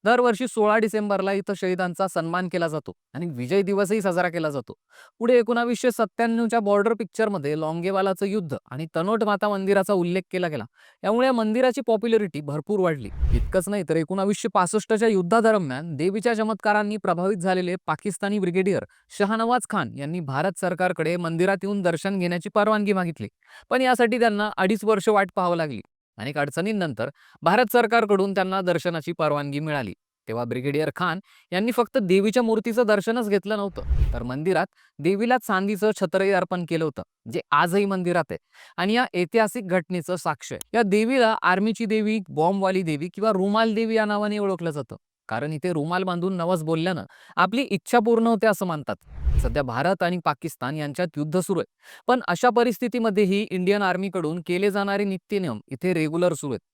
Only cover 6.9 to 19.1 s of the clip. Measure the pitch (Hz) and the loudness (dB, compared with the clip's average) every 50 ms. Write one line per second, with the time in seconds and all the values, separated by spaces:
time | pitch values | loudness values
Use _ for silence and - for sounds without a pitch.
6.9 | 233 202 - - _ - 220 214 202 175 139 143 151 156 156 156 160 170 170 190 | 0 -2 -4 -8 _ -2 -2 0 0 -4 -4 -4 -4 -2 -2 -4 -4 -4 -4 -2
7.9 | 196 190 190 196 190 - 202 196 196 214 180 151 - - _ - 127 151 160 160 | 0 0 0 0 0 -2 -2 -2 -2 -4 -4 -4 -8 -10 _ -12 -10 -10 -10 -4
8.9 | _ 160 170 196 226 220 226 214 202 185 214 208 202 196 190 190 202 202 185 - | _ -2 0 0 0 0 2 0 0 0 0 -2 -2 -2 0 2 2 2 2 2
9.9 | 208 185 175 175 175 190 185 _ - 185 180 170 151 123 104 - _ _ - - | 2 2 2 0 0 -2 -4 _ -4 -4 -2 -2 -4 -6 -8 -10 _ _ -20 -20
10.9 | _ _ - 190 214 233 254 262 254 233 220 214 214 247 262 254 233 277 247 - | _ _ -2 0 2 2 2 2 2 2 0 0 2 2 2 2 0 0 0 0
11.9 | 226 208 233 233 226 220 208 180 - 147 151 143 143 156 - - 214 196 185 175 | 0 0 2 2 2 2 2 0 -6 -8 -6 -6 -6 -6 -4 -2 0 2 2 0
12.9 | 160 135 113 98 - - - - - - - - - 190 175 196 208 208 170 139 | 0 -2 -6 -10 -4 -2 2 2 2 2 0 0 0 0 0 0 -4 -4 -2 0
13.9 | 160 165 160 - 190 196 190 202 208 - - 190 - 202 180 175 - 214 - - | 0 0 0 0 -2 0 0 0 0 0 -2 0 2 2 2 2 0 -2 0 0
14.9 | 226 208 233 226 214 190 175 175 220 233 220 226 214 208 170 135 127 135 160 170 | 0 2 4 2 2 2 2 4 2 4 6 6 4 4 2 -2 -4 -6 -6 -8
15.9 | 156 127 156 185 190 220 185 240 233 214 220 214 220 190 - 214 208 208 208 208 | -4 -2 -2 -2 -2 0 0 0 0 0 0 -2 -2 -2 0 2 2 2 2 0
16.9 | 214 214 - 185 170 170 180 190 220 180 170 190 185 185 180 175 180 180 _ - | -4 -4 -2 -2 0 0 0 0 -2 0 0 0 0 0 0 -2 -4 -6 _ -4
17.9 | 156 - - 208 180 - - 202 208 208 185 175 170 185 185 208 180 131 - _ | -6 -4 -4 -6 -6 -4 -4 -2 -2 0 0 0 0 0 2 2 0 0 -4 _
18.9 | _ _ _ _ | _ _ _ _